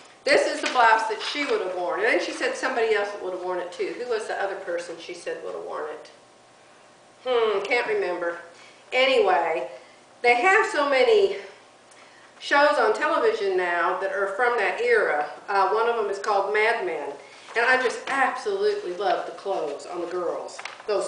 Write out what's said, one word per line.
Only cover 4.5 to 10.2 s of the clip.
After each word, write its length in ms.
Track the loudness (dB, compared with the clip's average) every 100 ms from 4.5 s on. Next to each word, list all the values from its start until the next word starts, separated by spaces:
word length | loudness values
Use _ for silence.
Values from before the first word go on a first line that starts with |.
| -6
person 400 | -6 -6 -6 -12
she 140 | -14
said 280 | -12 -10 -10 -8
would 100 | -10
have 80 |
worn 220 | -10 -8 -8
it? 220 | -10 -16 -20 -20 -20 -20 -20 -20 -20 -20 -20 -20 -12 -2
Hmm, 380 | 2 2 0
can't 240 | 0 0 0
remember. 500 | 0 0 -2 -4 -6 -10 -20 -20 -20 -4
Anyway, 800 | 2 4 4 4 4 2 -2 -4 -10 -20 -20 -20 0